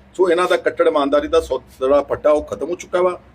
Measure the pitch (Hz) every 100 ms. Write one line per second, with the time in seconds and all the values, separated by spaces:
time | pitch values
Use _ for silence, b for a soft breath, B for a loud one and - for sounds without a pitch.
0 | - - 185 170 180 175 160 147 165 156
1 | 143 147 151 165 - 131 - - 131 143
2 | 139 120 147 151 151 98 147 180 - 180
3 | 180 175 -